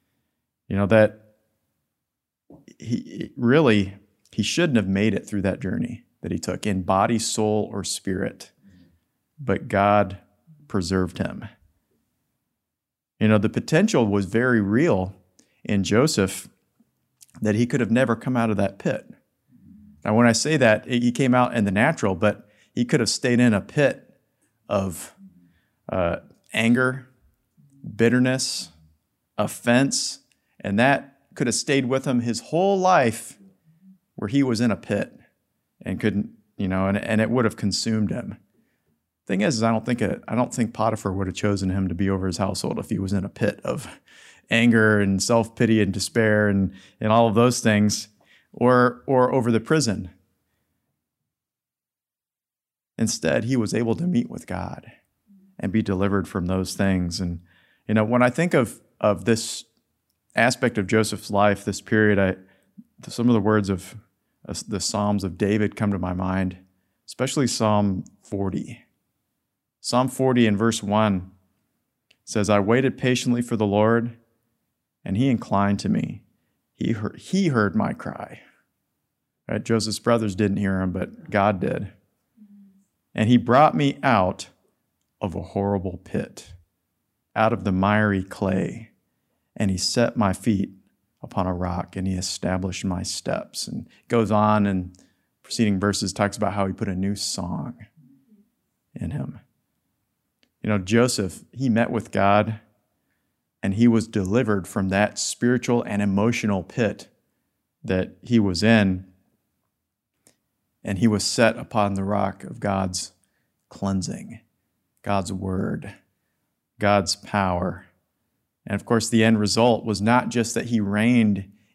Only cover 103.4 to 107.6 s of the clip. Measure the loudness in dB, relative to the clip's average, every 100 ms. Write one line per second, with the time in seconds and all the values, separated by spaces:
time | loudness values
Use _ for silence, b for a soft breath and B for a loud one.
103.4 | _ _ -4 2 4 4 0 -4 0 0
104.4 | 0 -2 -2 -4 -2 0 0 -2 -8 -2
105.4 | 0 0 0 -2 -2 -2 0 2 0 0
106.4 | -2 -2 -4 -2 -2 -2 -16 _ _ _
107.4 | _ _